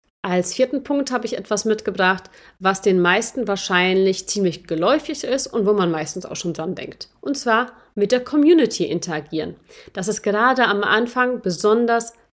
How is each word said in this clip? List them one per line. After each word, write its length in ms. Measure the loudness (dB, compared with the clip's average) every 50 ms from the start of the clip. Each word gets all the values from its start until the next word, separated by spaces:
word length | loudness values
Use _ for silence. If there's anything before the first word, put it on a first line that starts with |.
| _ _ _ _ -6
Als 320 | -2 0 0 0 0 0
vierten 280 | 0 0 0 0 -4 -4
Punkt 280 | -2 -2 -2 -2 -2
habe 160 | -4 -4 -4
ich 100 | -4 -8
etwas 300 | -8 -6 -4 -4 -2 0
mitgebracht, 640 | 0 -2 -2 -2 -6 -2 0 2 2 0 0 -4 -16 _ -20 -20 -20 _ -2
was 220 | 0 0 0 2
den 220 | 2 2 4 4 4
meisten 440 | 4 2 2 0 -2 -4 -4 -4
wahrscheinlich 840 | -4 -4 -4 -4 0 0 2 2 4 4 4 2 2 0 -2 -4 -6
ziemlich 380 | -4 0 0 -2 -2 -4 -8
geläufig 580 | -6 -4 0 2 2 2 2 0 -4 -10 -8 -4
ist 220 | -4 -4 -2 -4 -4
und 180 | -2 -2 2
wo 80 | 2 2
man 160 | 2 2 0
meistens 340 | 0 -2 -4 -6 -8 -10 -10
auch 120 | -10 -10
schon 180 | -8 -6 -6 -6
dran 200 | -6 -6 -8 -8
denkt. 360 | -8 -10 -12 -14 -16 -18 -20 _ _
Und 160 | -6 -4 -4
zwar 360 | -2 0 0 0 0 0 -2 -6 -20 _ _ -4
mit 180 | -2 0 2 2
der 80 | 0
Community 640 | 0 0 2 4 6 6 6 6 6 4 2 0 -2
interagieren. 720 | -2 -2 -4 -4 -6 -6 -8 -8 -6 -6 -6 -6 -6 -8 -14 _ _ -20 -20 -20 -16 -10
Das 160 | -6 -4 -4
ist 140 | -4 -2 -2
gerade 420 | -2 0 2 2 2 4 4 2
am 180 | 2 2 0 0
Anfang 600 | 2 2 2 0 0 0 0 0 0 0 -2 -2
besonders 720 | -4 -4 0 2 2 4 4 4 2 2 0 0 -4 -14 _ _ _